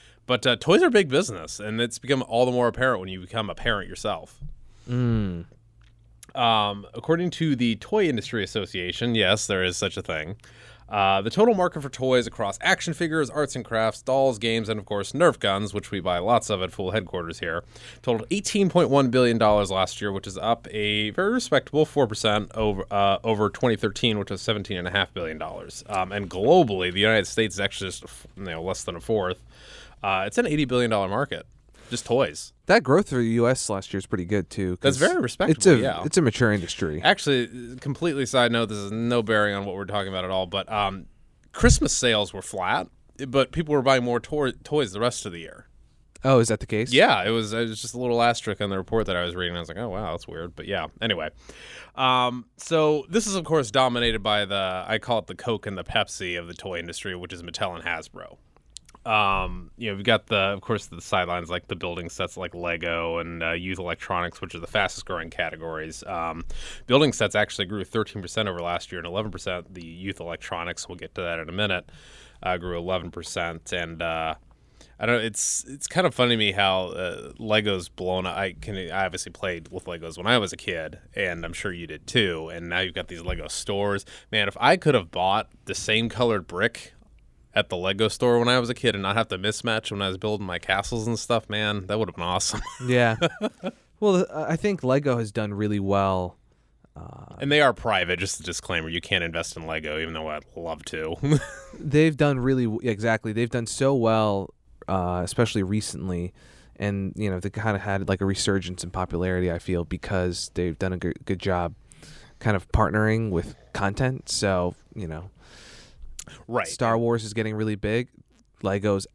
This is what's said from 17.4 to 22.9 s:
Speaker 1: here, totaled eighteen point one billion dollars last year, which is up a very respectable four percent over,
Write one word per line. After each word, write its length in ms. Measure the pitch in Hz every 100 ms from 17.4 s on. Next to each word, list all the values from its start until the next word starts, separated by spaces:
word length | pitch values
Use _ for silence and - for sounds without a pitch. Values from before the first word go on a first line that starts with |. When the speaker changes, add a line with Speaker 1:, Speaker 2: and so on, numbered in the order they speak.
Speaker 1:
here, 240 | 85 82 - - - -
totaled 240 | - 113 -
eighteen 380 | 202 - 208 190
point 200 | 180 131
one 220 | 139 135
billion 260 | 127 123 113
dollars 340 | 107 104 98
last 300 | 95 95 -
year, 120 | 101
which 160 | 98 98
is 100 | 92
up 300 | 110 117 -
a 400 | 107 104 104 107
very 220 | 101 196
respectable 520 | 247 - 143 - 147
four 220 | 156 - 123
percent 460 | 107 113 104 101
over, 300 | 110 107 98 -